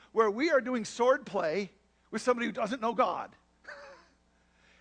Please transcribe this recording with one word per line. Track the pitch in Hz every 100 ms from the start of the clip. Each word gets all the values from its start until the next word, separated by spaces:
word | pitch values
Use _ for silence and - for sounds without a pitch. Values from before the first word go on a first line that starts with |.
| -
where | 214 220
we | 214 330
are | 277
doing | 233 247 202
swordplay | - 247 285 208 196 165 175 196 _ _ _ _
with | 214
somebody | 254 247 233
who |
doesn't | 247 214 254
know | 226
God. | 214 208 143 98 - _ _ -
<laughs> | - - - - _ _ _ _ _ _ _